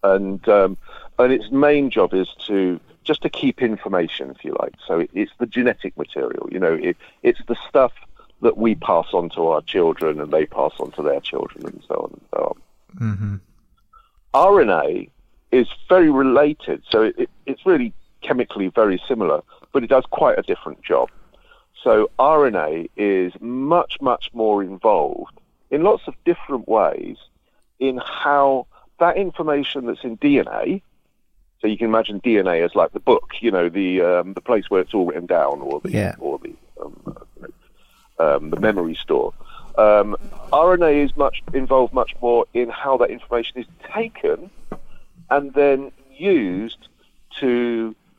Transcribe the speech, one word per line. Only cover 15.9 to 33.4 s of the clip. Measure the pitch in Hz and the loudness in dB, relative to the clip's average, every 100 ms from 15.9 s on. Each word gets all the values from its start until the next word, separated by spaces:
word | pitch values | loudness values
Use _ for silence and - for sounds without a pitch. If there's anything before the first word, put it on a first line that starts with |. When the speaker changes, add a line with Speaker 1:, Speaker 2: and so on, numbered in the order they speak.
| 185 165 | 6 6
Speaker 1:
related, | 135 135 127 147 151 - 71 - | 4 4 4 4 0 -6 -8 0
so | 110 | 2
it, | 110 - | 2 0
it, | - - - | -6 -6 -12
it's | - | -6
really | - 170 208 - - _ | 0 2 0 -8 -20 _
chemically | - 127 120 - 92 | -6 -4 -4 -4 -4
very | - 107 90 - | 2 2 0 -4
similar, | 117 95 117 - - _ | -2 0 -2 -4 -20 _
but | 139 | -4
it | 113 | 2
does | 131 - | 2 2
quite | - 143 101 | 0 2 2
a | |
different | - 87 - 73 | -2 -6 -6 -16
job. | - 73 62 - - _ _ _ _ - | -2 0 0 -6 -20 _ _ _ _ -6
So | - 110 107 - | 2 4 2 2
R | 135 156 139 | 4 4 4
N | 98 | 2
A | 78 80 82 - | -2 -4 -8 -4
is | 104 95 90 - | 0 0 0 -6
much, | 113 127 139 175 - - | -10 -6 2 2 0 -4
much | 135 120 - | -2 -2 -6
more | 117 110 104 | -4 0 0
involved | 95 95 113 95 73 - - _ _ _ _ | -2 -2 2 2 0 -4 -12 _ _ _ _
in | 143 | 0
lots | 180 220 - | 2 2 -2
of | - | -6
different | - 175 - 131 - | -2 -2 -4 -8 0
ways | 110 90 - - - _ _ _ _ _ _ | 2 2 0 -10 -14 _ _ _ _ _ _
in | 131 127 | -4 -2
how | - - 151 143 139 135 - _ _ _ | -8 -4 0 4 4 2 -4 _ _ _
that | 175 170 | 0 2
information | 196 - 156 143 139 143 120 | -4 -4 -2 -2 -2 -6 -6
that's | 98 | -8
in | 127 113 | -8 -2
D | 143 139 | 2 2
N | 85 | 0
A, | 53 - 196 _ _ _ _ _ _ _ _ | -4 -4 -6 _ _ _ _ _ _ _ _
so | 110 | -4
you | 104 | -2
can | 113 | 0
imagine | 113 110 101 | 0 0 -4
D | 127 107 | 0 2
N | 92 | 2
A | 85 | 0
as | 87 | 0
like | 101 82 | 2 0
the | - | 0
book, | - 147 - - | 2 2 0 -4